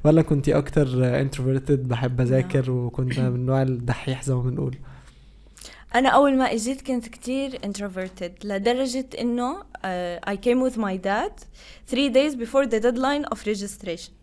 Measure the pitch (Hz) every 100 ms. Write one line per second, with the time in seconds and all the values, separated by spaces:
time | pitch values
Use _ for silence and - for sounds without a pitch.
0 | 156 160 156 147 143 147 139 156 135 127
1 | 127 127 139 135 131 135 131 139 127 117
2 | 127 123 123 131 127 143 127 127 120 -
3 | 127 123 127 123 127 135 131 123 120 -
4 | - 127 143 127 127 127 135 131 - -
5 | - - - - - - - - - 233
6 | 262 269 285 262 262 226 226 269 - 247
7 | 226 - 240 262 277 262 202 196 202 185
8 | 185 - 175 180 208 196 208 247 262 254
9 | 262 - 240 240 247 - - - 190 180
10 | 175 175 - 202 240 247 254 226 208 190
11 | 190 208 370 - - - - - - 247
12 | 277 254 294 262 226 269 277 220 233 240
13 | 262 285 294 202 208 208 202 - 175 170
14 | - -